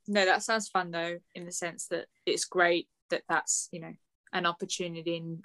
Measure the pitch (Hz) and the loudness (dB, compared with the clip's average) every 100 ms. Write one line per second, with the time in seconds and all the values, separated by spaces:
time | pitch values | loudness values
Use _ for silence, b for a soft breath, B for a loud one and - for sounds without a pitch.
0 | - 202 185 175 - 220 - 185 175 170 | 0 4 6 6 4 0 0 -2 0 -2
1 | 170 175 _ - 175 - 175 - - 170 | -4 -6 _ -14 -10 -6 -6 -6 -6 -6
2 | - _ - - - 180 175 175 - _ | -6 _ -2 0 0 4 4 4 -2 _
3 | - 165 - 160 - - - 170 165 170 | -6 -4 0 -2 0 -2 -4 -10 -12 -16
4 | _ _ - 185 175 170 190 - 175 165 | _ _ -6 -2 0 -2 -6 -4 -4 -4
5 | 165 170 165 165 | -4 -4 -6 -10